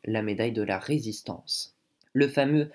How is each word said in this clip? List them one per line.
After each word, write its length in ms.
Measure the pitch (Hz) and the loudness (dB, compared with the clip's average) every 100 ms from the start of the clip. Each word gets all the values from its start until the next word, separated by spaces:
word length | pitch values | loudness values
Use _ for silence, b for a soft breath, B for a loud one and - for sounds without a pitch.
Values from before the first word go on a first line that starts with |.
| - | -4
la 160 | 110 | -2
médaille 300 | 107 101 113 | 0 0 0
de 100 | 113 | 0
la 160 | 104 95 | -2 -2
Résistance. 960 | - 147 113 107 - 98 - - - _ _ _ _ | -2 -2 -2 -8 -8 -10 -6 -6 -6 _ _ _ _
Le 140 | 131 139 | 2 2
fameux 420 | 139 139 151 151 | 4 4 4 0